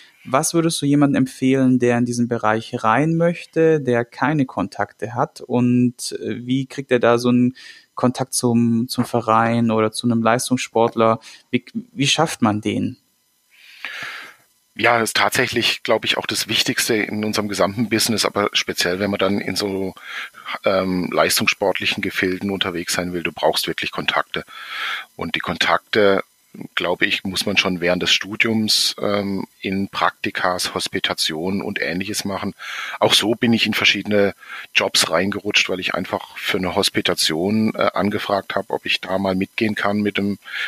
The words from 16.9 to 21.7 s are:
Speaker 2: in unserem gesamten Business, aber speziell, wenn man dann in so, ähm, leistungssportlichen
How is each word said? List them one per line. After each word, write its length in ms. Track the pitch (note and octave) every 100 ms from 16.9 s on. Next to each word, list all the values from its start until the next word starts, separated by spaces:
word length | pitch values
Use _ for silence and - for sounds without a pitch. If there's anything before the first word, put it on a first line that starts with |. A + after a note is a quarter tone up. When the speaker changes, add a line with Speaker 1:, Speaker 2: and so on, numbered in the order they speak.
| A2+
Speaker 2:
in 280 | G2+ G#2+
unserem 240 | G#2+ G#2 G#2
gesamten 400 | F#2+ F#2 G2 A2+
Business, 360 | A2 - G#2+
aber 240 | - - G2+
speziell, 440 | - - F2+ F2+ F#2
wenn 120 | G2+
man 100 | G2
dann 200 | G2 G2+
in 140 | -
so, 400 | G2+ G2+ G2 F#2+ - - - - - - -
ähm, 460 | - F#2+ F#2+ F#2 F2
leistungssportlichen 880 | D#2 E2 - - - G2